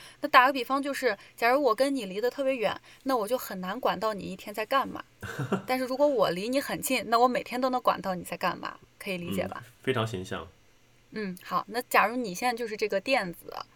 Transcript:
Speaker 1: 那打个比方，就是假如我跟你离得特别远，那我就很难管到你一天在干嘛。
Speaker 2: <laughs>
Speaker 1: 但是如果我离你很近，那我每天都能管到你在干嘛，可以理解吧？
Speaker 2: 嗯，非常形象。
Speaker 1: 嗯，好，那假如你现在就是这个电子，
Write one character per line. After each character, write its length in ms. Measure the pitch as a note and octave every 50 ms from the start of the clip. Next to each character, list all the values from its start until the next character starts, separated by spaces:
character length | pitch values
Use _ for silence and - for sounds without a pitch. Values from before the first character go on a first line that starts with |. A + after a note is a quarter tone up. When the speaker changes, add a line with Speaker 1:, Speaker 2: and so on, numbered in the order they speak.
| - - - -
Speaker 1:
那 80 | -
打 180 | D4 - C4+ B3
个 60 | C4+
比 100 | C#4 C4+
方， 220 | A#3 - C4 C#4 C4+
就 100 | C#4+ C4+
是 240 | - C4 A#3 G3+ - - - -
假 120 | - A#3 A#3
如 140 | B3+ D4 D4
我 100 | A#3+ G#3+
跟 220 | - C4 C#4+ C#4
你 80 | C4 G#3
离 160 | F#3+ F3+ G#3
得 100 | A3 B3
特 140 | - - C4+
别 100 | C4 C4+
远， 240 | A#3+ G#3 F3+ - - - - - - _
那 120 | C4 C4+
我 100 | A#3+ G3
就 120 | G3+ B3
很 240 | B3 - - G#3+ F#3
难 180 | F3+ F#3 G3+ B3
管 180 | - A3 F3
到 160 | F3+ A3 A3 G#3+
你 100 | F#3 F3+
一 120 | F3 F#3
天 180 | - - G#3+ G#3
在 120 | A3 G#3+
干 200 | - C#4 C#4 A#3
嘛。 160 | F#3+ - - - - _ _ - - -
Speaker 2:
<laughs> 280 | - C3+ - G3 F#3+ -
Speaker 1:
但 140 | - B3+ B3+
是 60 | C4
如 100 | A#3+ C4
果 100 | B3+ C#4+
我 240 | D4 C#4 A3 F3+ D3+
离 180 | E3+ F3+ G3+ A#3
你 100 | B3+ C#4+
很 220 | C#4 - G3+ D#3+
近， 240 | E3+ - C4+ A#3 G3
那 100 | G#3 A#3
我 120 | A#3 B3 B3+
每 120 | A#3+ F#3+
天 180 | - - A#3 B3
都 100 | C4 B3+
能 100 | B3+ B3
管 200 | - - - -
到 120 | F3 G3 F#3
你 80 | F3
在 140 | - - F3
干 220 | - - F3 E3+
嘛， 200 | - - - - - - - _ _
可 100 | - G3+
以 80 | F#3
理 160 | F3 F3 F3 G3
解 140 | F3 -
吧？ 160 | - - - -
Speaker 2:
嗯， 60 | - - _ -
非 100 | C3+ B2+
常 120 | A#2+ A2
形 180 | A2+ G2+ F#2 F#2
象。 220 | - G2 F2 E2 - - - - - _ _ _ _ _ _ _ _
Speaker 1:
嗯， 260 | - G#3+ G#3+ F#3+ F3+ F3+ -
好， 200 | - F#3 F3 - -
那 120 | G#3 A#3+ B3+
假 240 | - - A3+ F#3+
如 100 | G#3+ A#3+
你 180 | B3+ A#3+ G3 F3
现 100 | - A#3+
在 80 | B3+ A#3
就 140 | A#3 A#3+
是 80 | G#3 G#3+
这 140 | G3+ A3 G3+
个 100 | G3+ G3
电 340 | - C4 C4+ A#3+ G3 F3 E3
子， 220 | - - - - - - - _